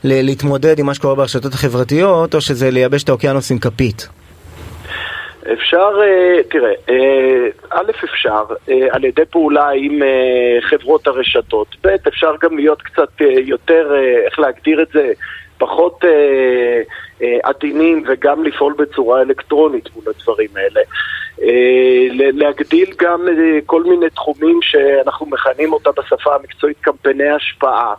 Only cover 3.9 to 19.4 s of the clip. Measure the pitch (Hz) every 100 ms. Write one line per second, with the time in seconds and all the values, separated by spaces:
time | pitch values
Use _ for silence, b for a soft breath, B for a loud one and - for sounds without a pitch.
3.9 | 104 - - - - - - - - B
4.9 | B B B B B - - - 170 202
5.9 | 202 208 185 180 175 135 160 117 98 -
6.9 | 127 135 135 131 127 120 - - 170 202
7.9 | 220 170 - 113 107 107 113 - 131 131
8.9 | 131 131 127 156 175 151 147 143 139 139
9.9 | 147 139 131 127 123 123 120 - 147 127
10.9 | 156 147 127 120 123 - 110 107 - 190
11.9 | 190 - - 165 151 170 156 151 147 -
12.9 | - 147 - 147 131 131 131 - 165 151
13.9 | 143 131 120 104 - 143 123 156 156 160
14.9 | 151 135 107 B B B _ 127 - 175
15.9 | 175 180 151 143 135 127 123 120 120 107
16.9 | B B _ 120 120 - 139 147 143 165
17.9 | 160 127 131 143 147 156 - 143 147 147
18.9 | - 123 127 135 131